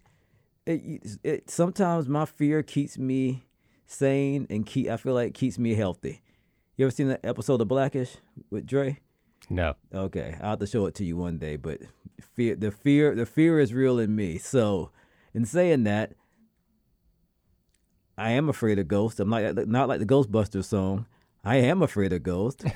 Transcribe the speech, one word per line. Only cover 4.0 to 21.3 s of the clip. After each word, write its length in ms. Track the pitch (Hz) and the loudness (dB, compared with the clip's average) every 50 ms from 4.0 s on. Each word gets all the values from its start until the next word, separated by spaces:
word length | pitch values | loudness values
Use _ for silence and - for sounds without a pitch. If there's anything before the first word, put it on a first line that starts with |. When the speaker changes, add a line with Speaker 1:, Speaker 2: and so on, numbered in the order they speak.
| 139 135 135 139 139 139 139 139 - - | 0 2 2 2 0 0 -2 -2 -4 -4
Speaker 1:
and 160 | 104 107 107 | -4 -4 -4
keep, 200 | - - 135 - | -2 -2 -2 -2
I 100 | - 117 | -2 -2
feel 180 | 110 - 131 127 | -4 -2 -2 0
like 180 | 120 120 - - | 0 0 -2 -2
keeps 240 | - 131 123 - | -2 -2 -2 0
me 160 | 120 120 117 110 | 0 0 0 2
healthy. 480 | 110 104 92 85 - - - - - _ _ _ _ _ _ _ _ _ _ _ | 2 0 -2 -2 -6 -8 -12 -12 -14 _ _ _ _ _ _ _ _ _ _ _
You 80 | - 135 | 0 0
ever 60 | 131 | 0
seen 160 | - - 139 | 0 0 0
the 180 | 135 127 - - | 0 0 -2 -4
episode 340 | 113 120 - - - 135 113 | -4 -6 -2 0 0 2 2
of 60 | 113 101 | 2 2
Blackish 480 | 127 135 135 139 - 131 123 - - - _ _ - - - - | 2 0 0 0 0 -4 -4 -6 -8 -16 _ _ -20 -20 -14 -10
with 160 | - 107 - | -8 -8 -4
Dre? 320 | - 127 139 139 135 139 - _ _ _ _ _ _ _ _ - - | -2 -2 0 0 -2 -4 -8 _ _ _ _ _ _ _ _ -10 -6
Speaker 2:
No. 240 | 101 90 85 78 71 - _ - 87 | -2 0 0 -2 -2 -6 _ -10 -8
Speaker 1:
Okay, 420 | 95 95 92 - 92 - - 82 - | -6 -6 -4 -4 -6 -8 -8 -8 -8
I'll 100 | - 107 | -6 -4
have 80 | 110 104 | -4 -4
to 80 | 101 | -4
show 180 | 101 - 113 98 | -2 0 0 0
it 80 | 82 - | -2 -2
to 100 | - 98 | -4 -4
you 120 | 85 82 | -4 -2
one 200 | 90 87 87 82 78 | -2 -4 -4 -4 -6
day. 160 | 80 78 76 | -6 -6 -6
But 260 | 69 64 80 - - - - _ _ - - _ - - _ _ | -6 -6 -8 -8 -10 -12 -18 _ _ -20 -20 _ -20 -20 _ _
fear, 200 | - 120 113 78 | -2 0 0 0
the 160 | 85 107 104 | 0 -2 -4
fear, 440 | - - - 143 143 147 151 147 98 | -4 0 2 4 6 6 6 4 2
the 100 | 113 117 | 0 -2
fear 340 | - - 156 160 165 165 151 | -2 2 4 4 6 6 4
is 140 | 139 101 120 | 4 2 2
real 240 | 131 131 131 123 117 | 2 2 4 4 2
in 160 | 113 104 107 | 2 2 0
me. 220 | 107 101 87 78 | 0 -2 -2 -4
So, 540 | - - - 139 127 110 104 98 87 69 - _ _ _ _ _ _ _ _ - | -6 -4 0 2 2 4 4 2 0 -2 -6 _ _ _ _ _ _ _ _ -4
in 120 | 113 120 | -4 -4
saying 380 | - 151 180 180 175 156 127 110 | 0 2 2 4 4 4 4 2
that, 280 | 104 104 107 110 - - _ _ _ _ _ _ _ _ _ _ _ _ _ _ _ _ _ _ _ _ _ _ _ _ _ _ _ _ _ _ _ _ _ _ _ _ _ _ _ _ | 2 2 0 -2 -4 -8 _ _ _ _ _ _ _ _ _ _ _ _ _ _ _ _ _ _ _ _ _ _ _ _ _ _ _ _ _ _ _ _ _ _ _ _ _ _ _ _
I 140 | 95 104 113 | -4 -2 0
am 160 | 117 135 160 147 | 0 0 0 0
afraid 280 | 113 - 117 107 104 98 | 0 0 2 2 2 2
of 80 | 90 | 2
ghosts. 320 | 73 104 101 107 117 - - | 2 2 2 2 0 0 -2
I'm 100 | 95 104 | -2 0
not, 380 | 117 113 101 85 82 117 - | 0 0 0 0 -2 -2 -2
not 220 | 107 113 131 135 123 | 0 0 2 2 0
like 100 | 123 76 | 0 0
the 60 | 107 | 2
Ghostbusters 600 | 101 131 143 135 104 104 110 101 - - 95 90 | 2 4 4 4 2 2 0 0 0 -2 -6 -4
song. 420 | - 110 98 95 95 98 107 117 - _ _ _ _ | -2 -2 0 0 0 -2 -4 -6 -10 _ _ _ _